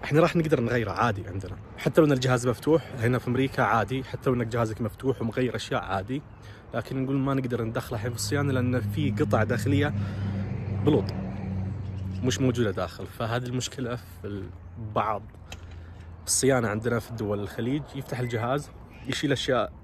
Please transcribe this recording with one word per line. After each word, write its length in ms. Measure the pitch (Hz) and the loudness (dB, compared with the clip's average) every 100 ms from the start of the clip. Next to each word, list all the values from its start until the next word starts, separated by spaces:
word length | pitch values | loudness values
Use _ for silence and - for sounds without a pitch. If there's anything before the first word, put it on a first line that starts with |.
احنا 160 | - 147 | 4 6
راح 160 | 170 170 | 6 4
نقدر 260 | 156 156 | 4 4
نغيره 300 | 117 120 104 | 4 2 0
عادي 360 | 90 117 101 101 | 2 2 2 -4
عندنا، 300 | 95 - - - - | -6 -8 -10 -12 -2
حتى 240 | - 156 | 4 8
لو 60 | 151 | 8
ان 40 | |
الجهاز 360 | 135 131 127 123 | 6 4 2 2
مفتوح 440 | 117 - 160 - 135 | 0 4 2 2 -2
هنا 200 | 113 127 | 0 2
في 80 | 127 | 2
امريكا 360 | 120 135 - | 2 2 2
عادي، 400 | 110 113 101 131 | 4 4 2 -2
حتى 260 | 127 123 - | -6 -4 0
لو 60 | 123 | 2
انك 120 | 113 | 0
جهازك 340 | 117 113 107 | 0 0 0
مفتوح 400 | 113 - 131 127 | -4 -2 -2 0
ومغير 340 | 113 110 127 117 | -2 0 0 0
اشياء 280 | - 127 | -2 -4
عادي، 380 | - 98 98 135 - - - - - | 0 -2 -2 -6 -6 -16 -16 -16 -6
لكن 300 | 117 - 135 | -6 -4 -2
نقول 120 | 131 139 | 0 2
ما 180 | 135 | 2
نقدر 300 | 135 127 120 | 0 0 -2
ندخله 340 | 113 120 - 120 | -2 -4 -4 -4
الحين 140 | 123 | -4
في 60 | 120 | -4
الصيانه 360 | - - 104 | -2 0 2
لان 280 | - - 101 | 2 2 2
في 300 | 104 - 143 | 0 0 0
قطع 320 | - 151 120 | 2 2 4
داخليه 500 | 107 117 - 143 143 147 - - - - - - - - 143 | 4 2 4 4 4 0 -2 -2 -2 -2 -4 -4 -4 2 4
بلوط 180 | 143 95 - - - - - - - - - - - | 4 2 -4 -6 -6 -4 -4 -4 -6 -8 -6 -6 -2
مش 180 | 127 - | -2 2
موجوده 300 | 131 120 110 | 2 4 2
داخل. 340 | 90 90 - 95 | 0 -4 -6 -12
فهذه 380 | - 113 120 | -6 -2 -2
المشكله 520 | 123 127 - - 120 123 | -2 -4 -4 -4 -6 -6
في 320 | - - 104 | -10 -12 -8
ال-، 220 | 101 101 - - - 110 107 | -8 -8 -12 -14 -12 -4 -2
بعض 260 | 107 104 - - - - - - - - - - - | 0 -2 -6 -18 -16 -16 -14 -16 -16 -16 -16 -14 -2
الصيانه 420 | - 131 131 113 | 2 4 4 2
عندنا 320 | 107 117 117 | 0 0 -2
في 140 | - | -2
دول 260 | 113 107 101 | -6 -2 -2
الخليج، 440 | 98 - 113 151 135 139 | -4 -4 -2 -2 -4 -10
يفتح 240 | 127 123 | -8 -4
الجهاز، 500 | 123 117 117 139 147 - - - - | -2 -2 0 -2 -4 -14 -18 -14 -6
يشيل 240 | 123 143 | -2 0
اشياء 420 | 131 - 127 104 - | 0 2 2 2 -4